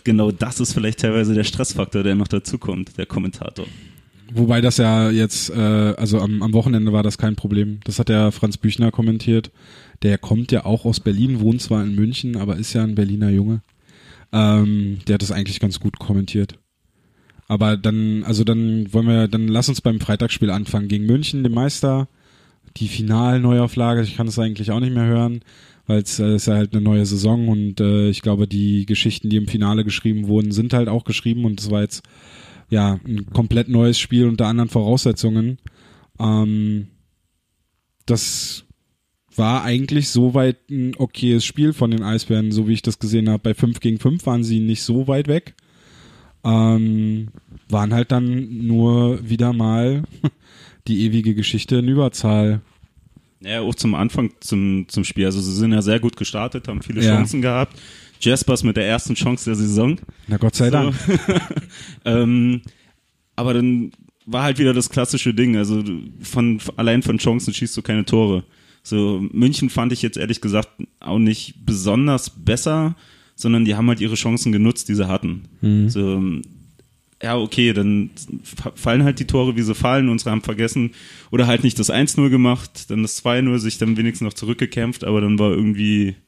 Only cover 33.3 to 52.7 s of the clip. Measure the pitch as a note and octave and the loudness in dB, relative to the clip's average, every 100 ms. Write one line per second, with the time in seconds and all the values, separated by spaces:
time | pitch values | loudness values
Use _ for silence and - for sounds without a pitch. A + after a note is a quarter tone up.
33.3 | A#2+ A2+ A2+ A#2 A#2 A#2 A#2+ - B2 A#2+ | -2 0 0 2 4 4 2 0 2 4
34.3 | A2+ A2 A#2 A#2 A#2+ G#2 B2+ B2 G#2+ A2+ | 2 0 0 0 0 2 2 2 0 0
35.3 | A2 A2+ B2+ - - _ - _ - A2 | 0 -2 -4 -14 -20 _ -20 _ -4 0
36.3 | G#2+ G#2+ G#2+ G#2+ G#2+ G2+ _ _ _ _ | 2 2 0 -2 -2 -6 _ _ _ _
37.3 | _ _ _ _ _ _ _ - A#2 - | _ _ _ _ _ _ _ -2 -2 -2
38.3 | - - - - _ _ _ _ _ _ | -6 -8 -12 -18 _ _ _ _ _ _
39.3 | - A2 B2+ A2+ B2 C3+ D3 C#3+ A#2+ B2 | -2 0 0 0 -2 0 -2 0 2 4
40.3 | C3 C3 B2 - C#3 B2+ - B2+ - B2 | 4 2 0 -6 -6 -4 -2 -4 -2 2
41.3 | A#2 - - D3+ D3+ A#2 A2+ G#2 A2 - | 2 0 0 0 2 0 0 0 -2 0
42.3 | A2 G#2+ G#2+ G#2+ A2 - - G#2+ A2+ G#2+ | 0 0 0 0 0 -2 -4 -2 0 2
43.3 | G#2+ A2+ G#2+ A#2+ A#2 A#2 A2 B2 E3+ - | 0 0 0 0 0 -2 0 0 0 0
44.3 | A#2+ A2+ A2+ A2 A2 - A#2+ C3 C#3 D3 | -2 0 0 0 -2 -2 -2 0 -2 0
45.3 | D#3+ - - _ _ _ - - - - | -2 -4 -16 _ _ _ -20 -20 -20 -20
46.3 | _ A#2 A2+ A2+ A2+ A2 A2 G#2+ G#2+ A2 | _ 0 4 4 2 2 0 -2 -4 -8
47.3 | - - - - G#2+ G#2 A#2+ A#2+ B2 B2 | -16 -20 -20 -4 -2 0 0 0 0 0
48.3 | B2 B2 A#2 A#2 A2+ A#2 A#2+ A#2+ B2 A#2 | -2 -6 -6 0 2 4 4 2 0 -2
49.3 | A2+ A#2+ A#2+ A2 A2+ B2 C#3+ D#3+ - D#3 | 0 0 0 0 0 0 -2 -6 -6 -6
50.3 | - _ - - _ - G#2 A2 A2+ A2 | -6 _ -20 -20 _ -4 0 0 0 0
51.3 | G#2+ G#2 A2 - B2 B2 C3+ C3+ - B2 | -2 -2 -4 0 0 2 2 0 0 0
52.3 | G#2+ G#2+ G#2+ - | 2 2 0 -6